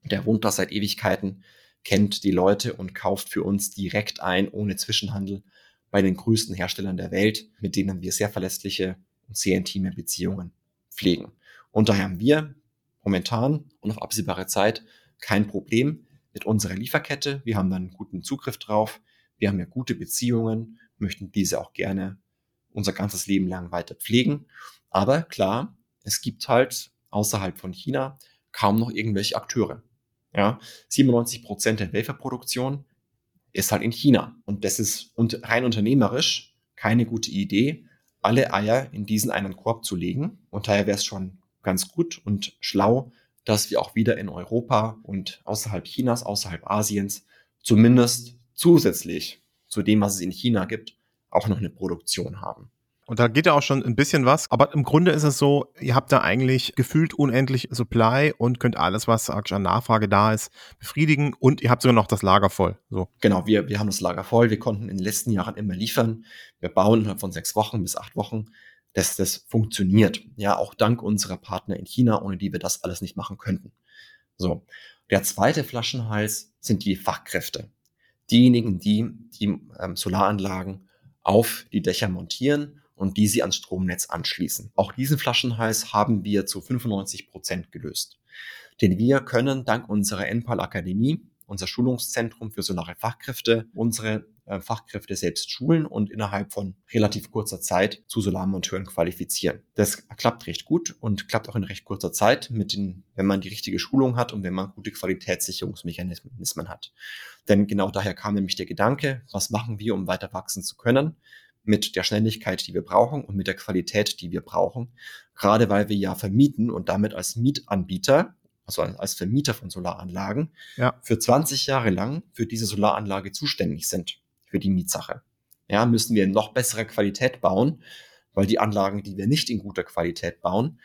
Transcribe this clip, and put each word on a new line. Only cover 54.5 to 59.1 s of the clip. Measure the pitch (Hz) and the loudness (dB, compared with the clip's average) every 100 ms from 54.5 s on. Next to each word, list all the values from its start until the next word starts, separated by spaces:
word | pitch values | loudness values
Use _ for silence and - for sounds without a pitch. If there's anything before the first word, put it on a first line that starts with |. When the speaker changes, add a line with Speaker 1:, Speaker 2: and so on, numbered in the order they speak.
Speaker 2:
aber | 113 143 | 4 4
im | 151 | 4
Grunde | 127 151 180 | 4 4 6
ist | 160 | 4
es | 147 131 | 2 4
so, | 143 143 - - | 4 4 0 -6
ihr | 127 | 2
habt | 127 - | 2 6
da | 135 | 4
eigentlich | - 110 131 131 - - | 4 4 4 2 0 0
gefühlt | 127 156 160 | 2 4 2
unendlich | - 143 120 135 131 - | 2 2 4 2 0 -2
Supply | 120 117 117 113 131 147 - | -4 0 4 6 6 2 2
und | 117 127 | 0 2
könnt | 120 110 | 0 2
alles, | 85 104 | 4 4
was, | - | 4